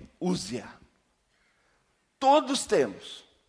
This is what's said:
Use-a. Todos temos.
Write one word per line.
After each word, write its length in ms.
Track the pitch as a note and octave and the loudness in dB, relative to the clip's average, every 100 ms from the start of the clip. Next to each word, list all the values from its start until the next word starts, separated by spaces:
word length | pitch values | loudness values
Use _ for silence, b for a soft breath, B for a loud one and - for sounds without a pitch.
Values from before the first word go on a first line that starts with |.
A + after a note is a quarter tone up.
| - _ | -20 _
Use-a. 600 | F3+ F3+ G2 A#2 G2 - _ _ _ _ _ _ _ _ _ _ _ _ _ _ | -4 -4 -4 -10 -10 -20 _ _ _ _ _ _ _ _ _ _ _ _ _ _
Todos 480 | C4+ D4 B3+ C4+ - | 4 4 4 -4 0
temos. 600 | F#3+ A#2+ F2+ - - - _ | 2 2 -2 -18 -20 -20 _